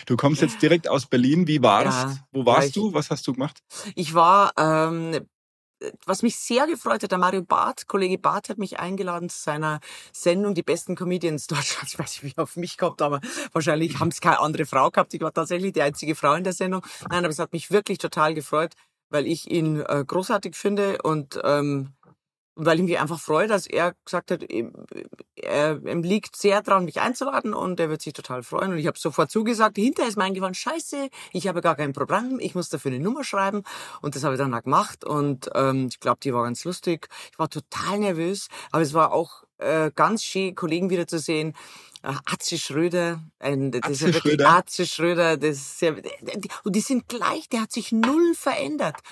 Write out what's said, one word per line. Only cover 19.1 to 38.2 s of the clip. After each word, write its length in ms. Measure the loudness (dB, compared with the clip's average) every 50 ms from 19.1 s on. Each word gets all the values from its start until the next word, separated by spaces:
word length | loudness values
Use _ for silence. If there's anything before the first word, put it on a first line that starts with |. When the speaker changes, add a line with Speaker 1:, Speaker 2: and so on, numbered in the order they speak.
| -2 0 0 0
Speaker 2:
ich 220 | -2 -2 -2 -2
ihn, 300 | 0 0 2 2 0 -2
äh, 220 | -2 0 -2 -2 0
großartig 500 | 0 -2 -2 0 0 -2 -2 -2 -6 -8
finde 460 | -4 -2 0 0 2 2 0 0 0 0
und, 360 | 0 0 0 -2 -6 -6 -4 0
ähm, 500 | 2 2 2 2 0 -2 -2 -4 -6 -12 _ _ _ _ _ _ _ _ _ _ _ _ -2
weil 200 | 2 2 4 4
ich 40 | 2
mich 140 | 2 0 0
einfach 200 | -2 -2 -4 -6
freue, 280 | -2 0 2 2 2 2
dass 200 | 0 0 -2 -2
er 260 | 0 0 0 0 -2 _ _
gesagt 280 | -6 -6 -6 -4 -4
hat, 180 | -4 -6 -6 -6
ihm, 240 | -6 -6 -6 -6 -10 -16 -18 -16 -14 -14 -14 -14 -16 -20 -20 _ _
er, 440 | -10 -6 -2 0 2 2 2 0 -2 -4
ihm 160 | -4 -2 -2
liegt 340 | 0 0 0 0 -2 -4 -6
sehr 280 | 0 2 2 2 2 2
dran, 220 | 2 2 2 2
mich 140 | 0 -2 -2
einzuladen 540 | -2 -2 -2 -2 -4 -4 -2 -2 -2 -2 -4
und 260 | -4 -4 -4 -2 -2
er 100 | -2 -2
wird 120 | -2 -6
sich 120 | -8 -10 -12
total 280 | -12 -10 -10 -10 -10
freuen. 300 | -8 -6 -4 -2 -2 -2
Und 80 | -2 -2
ich 80 | -2 -2
hab 100 | -2 -2
sofort 320 | -4 -2 0 0 0 2
zugesagt. 480 | 0 0 0 0 2 2 2 2 2 2
Hinterher 320 | 0 0 2 0 0 -2
ist 80 | 0 0
mir 60 | -2
eingefallen, 320 | -2 -2 -2 -4 -4 -6
„Scheiße, 540 | -6 -6 -6 -6 -6 -6 -6 -6 -6 -6 -6 -8 -12 -14 -10 -8
ich 140 | -4 -4 -2
habe 140 | -2 0
gar 140 | 2 2 2
kein 180 | 2 -2 -4 -4
Programm, 460 | -4 -2 -2 0 -2 -2 -2 -4 -4
ich 160 | -6 -4 -4
muss 140 | -6 -6 -6
dafür 220 | -6 -6 -4 -4
eine 80 | -4 -2
Nummer 240 | -2 -2 -4 -4 -6
schreiben.“ 400 | -4 -2 -2 0 0 -2 -4 -6 -8 -12 -14 -14 -14 -14 -10
Und 140 | -8 -8 -6
das 80 | -2 -2
habe 100 | -2 0
ich 60 | 0
dann 140 | 0 0 -2
auch 80 | -2 0
gemacht 420 | 2 2 2 2 0 -4 -10 -6
und, 460 | -4 -2 0 0 0 -2 -4 -6 -4 0
ähm, 340 | 2 2 2 2 0 -2 -4
ich 100 | -6 -2
glaub, 200 | -2 0 0 0
die 120 | -2 -2 0
war 100 | 0 0
ganz 200 | -2 -4 -6 -6
lustig. 420 | -8 -8 -4 -4 -4 -4 -4 -6 -12 -18 -18 -18 -14
Ich 60 | -6 -4
war 100 | -4 -4
total 500 | -4 -8 -10 _ -8 -6 -4 -2 -2 0
nervös, 480 | 0 0 0 0